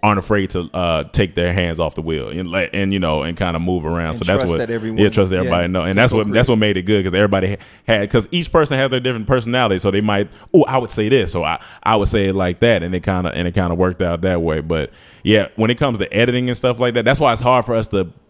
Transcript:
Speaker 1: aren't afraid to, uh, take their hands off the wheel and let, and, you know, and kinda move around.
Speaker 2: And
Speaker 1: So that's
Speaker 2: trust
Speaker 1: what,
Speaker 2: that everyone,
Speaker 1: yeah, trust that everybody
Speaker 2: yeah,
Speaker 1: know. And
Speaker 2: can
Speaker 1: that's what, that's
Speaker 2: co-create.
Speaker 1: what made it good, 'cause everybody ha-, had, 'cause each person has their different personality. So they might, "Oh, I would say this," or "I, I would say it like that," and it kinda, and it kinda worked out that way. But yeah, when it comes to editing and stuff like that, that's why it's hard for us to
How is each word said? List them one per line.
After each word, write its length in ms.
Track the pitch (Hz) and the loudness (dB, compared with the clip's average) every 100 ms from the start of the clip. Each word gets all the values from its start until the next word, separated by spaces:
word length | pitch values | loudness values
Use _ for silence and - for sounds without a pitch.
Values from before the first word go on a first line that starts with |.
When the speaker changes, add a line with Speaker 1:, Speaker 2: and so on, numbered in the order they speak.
Speaker 1:
aren't 160 | 104 101 | 2 0
afraid 320 | - 104 95 | 0 -2 0
to, 180 | 92 85 | -4 -6
uh, 300 | - 87 80 73 | -4 -2 -2 -2
take 240 | - 98 - | 0 0 0
their 160 | 87 | -2
hands 260 | 92 87 82 | 0 -2 -2
off 160 | 80 | -4
the 80 | - | -4
wheel 260 | 80 80 57 | -6 -4 -4
and 200 | 78 90 | -8 -6
let, 240 | 90 87 | -4 -4
and, 180 | - 98 | -4 -2
you 60 | 98 | -2
know, 240 | 85 78 | 0 -2
and 140 | 73 85 | -4 -4
kinda 240 | 92 82 | -4 -2
move 260 | 87 92 78 | -2 -2 -2
around. 220 | 85 82 | -4 -4
Speaker 2:
And 60 | - | -4
Speaker 1:
So 80 | |
that's 160 | 87 95 | -2 0
Speaker 2:
trust 80 | 90 | 0
Speaker 1:
what, 80 | 82 | -2
Speaker 2:
that 120 | 113 | -2
everyone, 280 | 117 113 110 | -4 -6 2
Speaker 1:
yeah, 80 | 104 | 2
trust 220 | 101 95 | 4 0
that 60 | 92 | 0
everybody 240 | 87 87 | 0 0
Speaker 2:
yeah, 40 | 87 | 0
Speaker 1:
know. 120 | 92 | -2
And 80 | 85 | 0
Speaker 2:
can 60 | 95 | 2
Speaker 1:
that's 160 | 123 | 2
what, 140 | 110 104 | 2 0
that's 160 | 104 123 | 2 2
Speaker 2:
co-create. 20 | |
Speaker 1:
what 60 | 117 | 2
made 180 | 107 95 | 2 0
it 40 | |
good, 220 | 92 104 | 2 0
'cause 100 | 92 | 2
everybody 320 | 90 104 98 95 | 2 2 2 0
ha-, 60 | 101 - - - | -4 -12 -16 -2
had, 240 | 113 101 | 0 2
'cause 180 | 123 101 | 0 0
each 180 | 175 165 | -4 0
person 260 | 170 151 135 | 0 2 0
has 140 | 135 | 0
their 80 | 127 | 0
different 280 | 123 120 104 | -2 -4 0
personality. 500 | 127 113 123 117 95 | 0 0 0 2 2
So 140 | 101 | 0
they 80 | 95 | 0
might, 280 | 104 101 101 - - | 0 0 -2 -8 2
"Oh, 120 | 185 | 2
I 140 | 143 131 | 4 0
would 120 | 117 | -2
say 180 | - 107 | -2 2
this," 260 | 131 92 90 | 2 2 -2
or 80 | 78 | -4
"I, 120 | 82 - - | -4 -10 -6
I 100 | - | 0
would 140 | 110 101 | 2 2
say 180 | 110 98 | 0 0
it 80 | |
like 240 | 95 90 90 | 0 -2 2
that," 220 | 117 104 | 2 2
and 100 | 85 | 0
it 100 | 92 | -4
kinda, 260 | 95 92 90 | -2 -2 -2
and 120 | - 87 | -2 -2
it 80 | |
kinda 200 | 87 90 85 | 0 -2 2
worked 260 | 90 87 | 0 0
out 180 | 90 85 | -2 0
that 200 | 92 90 | 0 0
way. 180 | 82 78 | 0 -2
But 300 | 78 82 69 - - - | -2 -4 -4 -10 -20 -6
yeah, 240 | - 107 95 | 2 4 2
when 160 | - 110 | 0 0
it 80 | 123 | 2
comes 200 | 143 113 | 0 -2
to 140 | 98 | -2
editing 360 | 98 120 123 123 | 0 2 0 -2
and 80 | 120 | -2
stuff 240 | 127 117 | -2 0
like 140 | 123 | 0
that, 100 | 120 | 0
that's 160 | 110 135 | 0 2
why 120 | 147 | 2
it's 100 | 113 | 2
hard 220 | 123 127 | 2 2
for 100 | 117 113 | 2 -2
us 100 | 110 | 0
to 200 | 101 87 - | -2 -4 -8